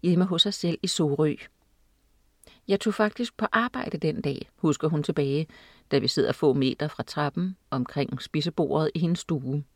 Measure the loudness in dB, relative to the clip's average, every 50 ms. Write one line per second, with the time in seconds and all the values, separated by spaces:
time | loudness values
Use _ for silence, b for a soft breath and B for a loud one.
0 | 4 4 4 4 4 2 2 0 0 0 0 -2 -2 -2 -2 -2 -2 -4 0 2
1 | 2 2 2 2 2 2 2 -2 -8 -20 _ _ _ _ _ _ _ _ _ _
2 | _ _ _ _ _ _ _ _ b b b b b 0 0 2 2 0 0 2
3 | 0 0 0 -2 -6 -6 _ _ -4 0 0 0 0 0 _ -6 -8 -6 -6 -2
4 | -2 -2 -2 0 -4 -4 -4 -6 -8 _ _ _ 0 0 2 2 0 0 0 0
5 | 0 0 0 0 0 0 0 0 -2 B B B B B B B B B 0 2
6 | 2 2 2 2 2 2 2 2 4 4 4 4 2 0 0 -2 -4 -6 -4 -6
7 | -10 -8 -4 -4 -4 -2 -2 -2 -4 -4 -4 _ _ _ -2 -2 -2 -2 -2 -2
8 | -2 -2 -2 -8 -10 -6 -4 -2 -2 -2 0 0 0 0 2 0 0 0 0 0
9 | 0 0 0 -2 -2 -4 -4 -4 -2 -4 -4 -4 -6 _ _